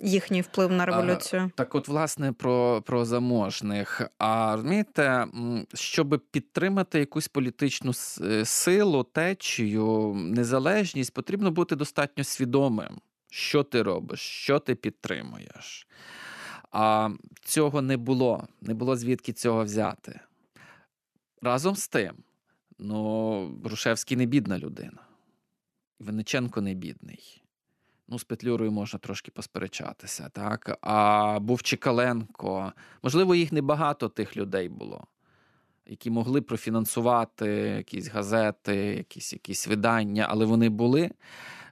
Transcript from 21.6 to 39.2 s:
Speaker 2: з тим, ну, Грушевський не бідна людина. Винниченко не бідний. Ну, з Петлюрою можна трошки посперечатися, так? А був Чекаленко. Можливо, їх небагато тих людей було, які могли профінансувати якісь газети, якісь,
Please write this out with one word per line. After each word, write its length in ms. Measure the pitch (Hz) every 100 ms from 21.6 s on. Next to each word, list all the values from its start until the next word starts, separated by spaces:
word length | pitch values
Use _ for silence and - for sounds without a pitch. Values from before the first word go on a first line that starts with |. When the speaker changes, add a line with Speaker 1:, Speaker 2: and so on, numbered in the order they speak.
| 165 202
Speaker 2:
з 120 | -
тим, 240 | 143 95 - - _ _ _ _ -
ну, 840 | 101 107 107 110 110 104 90 60
Грушевський 520 | 113 107 123 113 - 127
не 100 | 123
бідна 320 | 139 98 92
людина. 420 | 76 - - - - _ _ _ _ _ _ _ _ -
Винниченко 600 | 104 107 104 139 123 113
не 140 | 101
бідний. 680 | 95 82 - - - - - _ _ _ _ _ _ -
Ну, 80 | 120
з 60 |
Петлюрою 480 | - 113 120 120 110
можна 260 | 107 104 101
трошки 320 | - 98 -
посперечатися, 960 | - - - 92 - - - - - -
так? 460 | - 104 110 - -
А 580 | - 107 104 104 107 107
був 220 | 104 123
Чекаленко. 1120 | - - 139 120 123 117 107 - 98 95 95 - - -
Можливо, 320 | 131 151 185
їх 180 | 175 160
небагато 560 | 151 139 147 151 147 113
тих 280 | - 104 -
людей 320 | 98 95 90
було, 380 | - 53 50 - _ _ _ _ _ _ _ -
які 240 | 107 120
могли 300 | 117 113 139
профінансувати 1080 | - 113 - 113 107 - 120 120 113 - 107
якісь 580 | 104 107 104 98 - -
газети, 680 | 107 101 113 107 101 - 101
якісь, 560 | 101 101 - -